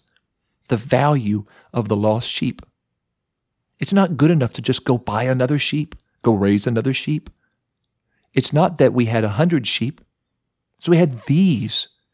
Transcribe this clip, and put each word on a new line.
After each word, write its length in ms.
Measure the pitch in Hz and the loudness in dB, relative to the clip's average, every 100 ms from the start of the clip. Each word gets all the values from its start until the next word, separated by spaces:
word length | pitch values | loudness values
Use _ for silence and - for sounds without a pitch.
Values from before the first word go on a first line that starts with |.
| _ _ _ _ _ _ - | _ _ _ _ _ _ -6
the 100 | 120 | -4
value 640 | 123 127 147 143 104 107 104 _ _ | 0 0 2 0 0 -4 -6 _ _
of 140 | 120 104 | -6 -2
the 80 | 101 | 0
lost 340 | 107 110 - | 0 0 -4
sheep. 320 | - - - - _ _ _ _ _ _ _ _ _ _ - | -6 -6 -8 -16 _ _ _ _ _ _ _ _ _ _ -10
It's 140 | - | -2
not 240 | 196 185 131 | 2 2 2
good 140 | 151 | 4
enough 240 | 165 117 | 4 0
to 80 | - | -4
just 220 | 120 127 | -4 -2
go 120 | - 123 | 0 -2
buy 280 | - 107 | -2 -4
another 340 | 127 127 127 147 | -2 0 0 0
sheep, 360 | - 151 151 - _ _ | -2 -4 -6 -12 _ _
go 100 | 123 | 0
raise 340 | 104 98 101 123 | 2 4 2 0
another 280 | 113 127 | -2 -2
sheep. 340 | 131 - 151 - - _ _ _ _ _ _ _ _ _ | -4 -4 -6 -6 -20 _ _ _ _ _ _ _ _ _
It's 220 | 135 - | -4 -2
not 240 | 147 185 160 | 0 0 2
that 160 | 131 | 2
we 100 | 123 | 2
had 180 | 113 117 | 0 0
a 60 | 107 | -2
hundred 380 | 101 170 156 110 | 0 0 0 -2
sheep, 340 | - 120 - _ _ _ _ _ _ _ _ | -4 -6 -8 _ _ _ _ _ _ _ _
so 100 | - | 2
we 60 | 170 | 4
had 280 | 170 117 - | 2 0 0
these 600 | 151 190 117 107 - - _ _ | 2 2 0 -4 -6 -8 _ _